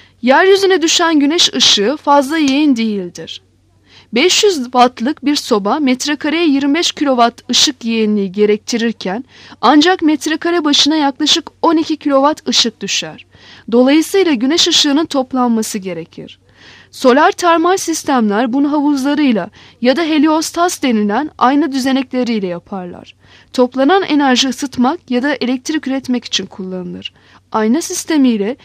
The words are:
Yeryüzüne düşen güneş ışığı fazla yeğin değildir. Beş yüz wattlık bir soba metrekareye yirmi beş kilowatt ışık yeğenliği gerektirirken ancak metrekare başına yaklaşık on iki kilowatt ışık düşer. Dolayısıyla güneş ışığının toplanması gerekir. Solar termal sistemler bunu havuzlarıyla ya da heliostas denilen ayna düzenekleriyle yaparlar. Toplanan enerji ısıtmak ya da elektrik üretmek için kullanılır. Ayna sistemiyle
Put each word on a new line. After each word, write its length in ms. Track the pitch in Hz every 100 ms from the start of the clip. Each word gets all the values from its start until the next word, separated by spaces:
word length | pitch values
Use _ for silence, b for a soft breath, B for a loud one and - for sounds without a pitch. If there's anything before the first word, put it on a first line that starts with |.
| B B
Yeryüzüne 600 | 233 285 381 392 381 370
düşen 380 | 320 - 330 311
güneş 340 | 277 339 -
ışığı 420 | 269 220 - 202 302
fazla 420 | - 285 262 320
yeğin 380 | 285 269 311 233
değildir. 640 | 226 202 180 - - - _ _ _ _ b b b
Beş 320 | 226 349 -
yüz 180 | 415 330
wattlık 600 | 247 254 247 - 233 311
bir 120 | 262 294
soba 420 | - 240 196 285
metrekareye 680 | 269 254 277 294 302 311 339
yirmi 280 | 277 285
beş 180 | 302 339
kilowatt 580 | - 285 247 233 - -
ışık 340 | 247 - 254
yeğenliği 480 | 226 226 214 208 196
gerektirirken 920 | 185 208 208 - 233 226 214 190 208 - B B B
ancak 420 | 220 294 320 370
metrekare 600 | 302 311 320 311 349 349
başına 320 | 294 285 285 311
yaklaşık 540 | 277 277 302 339 - _
on 140 | 320 330
iki 200 | 311 311
kilowatt 520 | 294 277 277 311 -
ışık 320 | - 233 -
düşer. 460 | 196 - 160 - - B B B B
Dolayısıyla 640 | 233 254 302 311 392 349
güneş 340 | 269 262 330 359
ışığının 380 | 311 294 285 330
toplanması 720 | 285 262 262 247 226 220 220
gerekir. 600 | 185 165 165 - 151 - _ B B B B
Solar 420 | - 262 254 339
termal 440 | 403 349 330 339 381
sistemler 760 | - 320 - 262 214 202 247
bunu 200 | 262 285
havuzlarıyla 800 | 294 285 285 269 294 285 214 170 B B B
ya 160 | 240 269
da 60 |
heliostas 800 | 320 311 311 311 311 339 359 -
denilen 480 | 277 220 208 214 302 -
ayna 340 | 247 285 302
düzenekleriyle 760 | 269 254 262 262 254 240 226 190
yaparlar. 720 | 175 - 196 180 180 - - b b b
Toplanan 500 | - 247 254 277 392
enerji 460 | 370 302 277 247 269
ısıtmak 640 | 233 285 - 247 339 -
ya 120 | 247
da 120 | 277
elektrik 520 | 294 240 254 - 311 254
üretmek 380 | 269 254 247
için 220 | - - 196
kullanılır. 640 | - 185 185 180 180 - b b b _
Ayna 280 | 220 214 277
sistemiyle 760 | 339 359 - 311 262 220 196 277